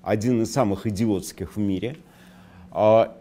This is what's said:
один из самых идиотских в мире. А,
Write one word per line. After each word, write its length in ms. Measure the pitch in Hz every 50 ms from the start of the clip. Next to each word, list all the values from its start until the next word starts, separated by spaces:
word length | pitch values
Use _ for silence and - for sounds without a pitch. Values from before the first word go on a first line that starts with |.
один 400 | - - 107 107 101 123 123 113
из 100 | 113 110
самых 340 | - 139 123 101 98 98 -
идиотских 720 | 113 101 92 117 113 101 90 92 - - - 95 - -
в 20 | 107
мире. 380 | 104 101 95 92 98 120 156 - - - - - - - - - - - - - - -
А, 460 | - - 104 107 110 113 110 - - -